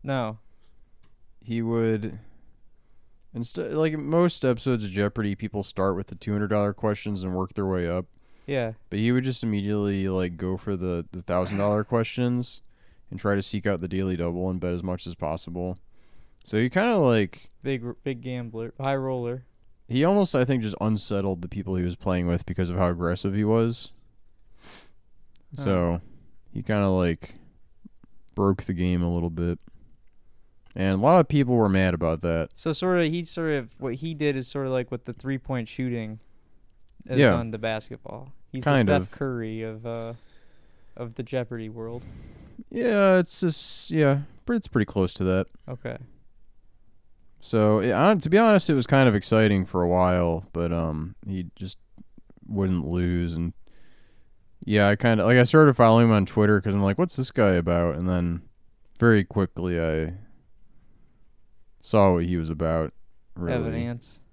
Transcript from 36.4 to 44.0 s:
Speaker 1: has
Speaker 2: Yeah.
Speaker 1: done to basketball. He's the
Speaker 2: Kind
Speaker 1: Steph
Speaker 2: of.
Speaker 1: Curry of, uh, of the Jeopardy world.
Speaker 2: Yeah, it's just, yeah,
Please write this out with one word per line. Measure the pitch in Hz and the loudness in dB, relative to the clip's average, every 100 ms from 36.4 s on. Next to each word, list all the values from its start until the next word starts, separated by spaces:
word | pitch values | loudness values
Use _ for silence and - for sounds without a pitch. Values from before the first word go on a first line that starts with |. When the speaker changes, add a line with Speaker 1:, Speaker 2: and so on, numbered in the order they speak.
| _ - - _ - - - | _ -20 -20 _ -20 -20 -4
Speaker 1:
has | 127 | 4
Speaker 2:
Yeah. | 127 | 4
Speaker 1:
done | 90 113 | 4 -2
to | 110 | -6
basketball. | 113 110 - 113 - 113 131 - - | -6 -6 -8 -16 -14 -16 -16 -18 -12
He's | 135 | -4
the | 147 | 2
Speaker 2:
Kind | 139 101 | 4 4
Speaker 1:
Steph | 92 | 2
Speaker 2:
of. | 92 | 0
Speaker 1:
Curry | - 135 123 110 110 | -6 -6 -4 -6 -8
of, | 110 110 117 | -8 -10 -10
uh, | 117 113 117 - - - - - - - - | -8 -10 -14 -18 -20 -20 -20 -20 -20 -20 -14
of | 120 113 | -12 -10
the | |
Jeopardy | 117 131 120 120 110 | -6 -6 -6 -10 -10
world. | 113 113 120 - - - - - - - | -12 -12 -12 -14 -18 -18 -20 -20 -20 -12
Speaker 2:
Yeah, | - 240 208 196 185 | -4 0 4 6 6
it's | 175 - | 2 -2
just, | 175 - - - - | -2 -2 -8 -10 -4
yeah, | 160 | 4